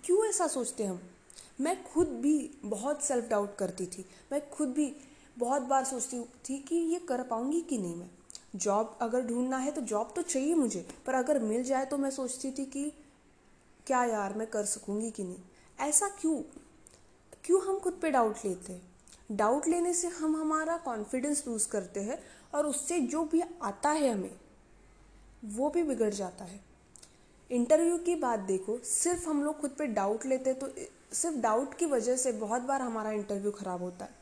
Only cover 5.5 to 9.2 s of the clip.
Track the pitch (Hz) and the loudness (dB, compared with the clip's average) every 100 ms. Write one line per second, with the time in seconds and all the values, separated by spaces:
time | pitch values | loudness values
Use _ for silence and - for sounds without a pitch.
5.5 | 269 247 269 262 254 226 247 233 - - | 0 2 2 2 -4 -4 -6 -8 -12 -8
6.5 | 269 277 339 330 349 349 247 254 226 254 | -8 -2 0 2 -2 0 -2 -2 -2 0
7.5 | 330 320 247 180 170 180 - - - - | 0 0 -2 -2 -6 -10 -18 -20 -20 -14
8.5 | 190 208 202 220 - 233 247 | -4 2 2 0 -2 0 0